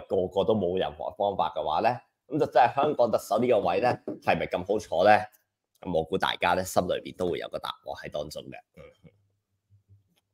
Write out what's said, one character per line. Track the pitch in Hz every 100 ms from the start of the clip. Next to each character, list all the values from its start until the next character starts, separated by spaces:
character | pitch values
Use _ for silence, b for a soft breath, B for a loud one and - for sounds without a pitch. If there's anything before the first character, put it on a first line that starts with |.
| -
個 | 98 90
個 | 98 92
都 | 110
冇 | 87 92
任 | 76
何 | 76 58
方 | - 101 98
法 | 80
嘅 | 80
話 | 76 80
呢， | 110 123 _ _ -
噉 | 147
就 | 151
真 | 151
係 | 117
香 | 135 151 143
港 | 120
特 | 110
首 | - 104
呢 | 123
個 | 110
位 | 90 92
呢， | 123 117 - -
係 | - 90
咪 | 78
咁 | 92
好 | 90 104
坐 | - 82
呢？ | 98 104 - _ _ _ _ _
噉 | 92
我 | 85 80
估 | 95
大 | 69 60
家 | 90
呢， | 90
心 | 92 -
裏 | 90 71
邊 | 76 -
都 | 90
會 | 71
有 | 55
個 | -
答 | 62
案 | - - 71
喺 | -
當 | 76 76
中 | 76
嘅。 | 60 60 _ -
嗯。 | 76 _ - _ _ _ _ _ _ _ _ _ _ _ _